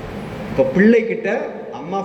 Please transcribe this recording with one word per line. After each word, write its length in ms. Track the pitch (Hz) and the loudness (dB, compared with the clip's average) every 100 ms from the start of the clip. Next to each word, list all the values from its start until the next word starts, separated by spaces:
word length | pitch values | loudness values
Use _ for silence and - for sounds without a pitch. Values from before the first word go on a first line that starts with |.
| - - - - 202 | -10 -10 -10 -8 -4
இப்ப 120 | 170 - 180 | 0 2 6
பிள்ளைகிட்ட 540 | 214 233 220 180 196 247 302 - - - | 6 6 4 -2 -2 -2 -4 -8 -12 -12
அம்மா 200 | 160 196 | -6 -6